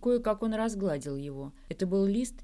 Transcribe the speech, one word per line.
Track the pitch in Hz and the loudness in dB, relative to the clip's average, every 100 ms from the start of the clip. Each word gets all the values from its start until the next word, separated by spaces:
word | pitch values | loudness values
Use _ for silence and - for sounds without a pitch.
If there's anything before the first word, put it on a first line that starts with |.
Кое-как | 247 240 226 208 | 2 2 2 0
он | 226 | 0
разгладил | 220 226 202 190 147 143 139 | 0 0 0 0 0 -2 -6
его. | 143 139 139 - - | -6 -8 -10 -12 -10
Это | - 185 | -4 0
был | 196 | 2
лист | 196 208 254 - | 4 2 -2 -6